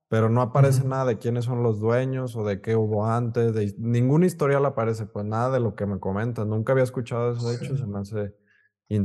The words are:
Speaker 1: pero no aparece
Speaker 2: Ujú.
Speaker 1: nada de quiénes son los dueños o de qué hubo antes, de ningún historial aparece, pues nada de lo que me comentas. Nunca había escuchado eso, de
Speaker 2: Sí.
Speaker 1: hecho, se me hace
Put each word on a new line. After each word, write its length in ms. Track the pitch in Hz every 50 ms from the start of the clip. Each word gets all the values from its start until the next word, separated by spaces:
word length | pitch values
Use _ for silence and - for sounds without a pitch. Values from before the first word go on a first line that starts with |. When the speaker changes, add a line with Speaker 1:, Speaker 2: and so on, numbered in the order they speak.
| _ -
Speaker 1:
pero 200 | 110 113 113 110
no 140 | 117 120
aparece 380 | 123 117 - 139 139 139 131 135
Speaker 2:
Ujú. 80 | 135 131
Speaker 1:
nada 160 | 131 135 131
de 120 | 127 110 -
quiénes 260 | - 120 120 123 117
son 180 | 127 123 120
los 180 | 120 113 107 104
dueños 560 | 107 113 117 127 131 131 131 131 127 123 113
o 80 | 113 104
de 160 | 104 98 95
qué 160 | - 110 113
hubo 300 | 113 110 107 110 104 107
antes, 480 | 113 113 120 123 113 117 120 117 113 107
de 200 | 110 104 101 - -
ningún 460 | 113 117 120 120 123 131 147 165 180
historial 420 | 175 175 - 151 139 139 139 143
aparece, 400 | 135 135 113 113 113 113 107 104
pues 180 | - - 104 104
nada 260 | 107 110 113 120 131
de 100 | 131 123
lo 160 | 117 104 -
que 100 | - 101
me 120 | 101 98 87
comentas. 460 | - 98 95 101 117 123 117 117 104
Nunca 260 | 107 107 110 110 139
había 120 | 131 131 127
escuchado 480 | 123 - 135 117 - 123 117 120 120
eso, 160 | 120 120 117 117
de 80 | 120
Speaker 2:
Sí. 80 | 120 135
Speaker 1:
hecho, 120 | 135 139
se 100 | - -
me 140 | 101 101 101
hace 340 | 98 101 110 104 104 101 - _ _ _ _ _ _ _ _ _ _ - 107 104